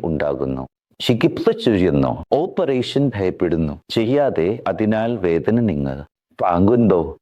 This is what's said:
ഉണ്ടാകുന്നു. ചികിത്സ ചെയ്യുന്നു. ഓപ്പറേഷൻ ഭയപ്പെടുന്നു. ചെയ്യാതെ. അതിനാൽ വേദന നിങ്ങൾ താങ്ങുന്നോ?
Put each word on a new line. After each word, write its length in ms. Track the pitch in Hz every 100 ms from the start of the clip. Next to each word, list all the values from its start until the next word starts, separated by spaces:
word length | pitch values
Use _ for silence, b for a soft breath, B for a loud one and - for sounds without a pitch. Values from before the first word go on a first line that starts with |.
ഉണ്ടാകുന്നു. 640 | 98 76 73 67 67 65 67 _ _ _
ചികിത്സ 640 | - 117 165 - - 226
ചെയ്യുന്നു. 600 | - 104 87 71 65 62 82
ഓപ്പറേഷൻ 800 | 127 175 - 165 131 120 135 139 107
ഭയപ്പെടുന്നു. 640 | 92 - 87 82 78 71 _
ചെയ്യാതെ. 680 | - 113 139 139 92 82 110 -
അതിനാൽ 480 | 98 107 110 113 120
വേദന 440 | 90 82 78 117
നിങ്ങൾ 440 | 117 73 69 67 71 _ _ -
താങ്ങുന്നോ? 720 | 101 85 98 120 113 92 80 -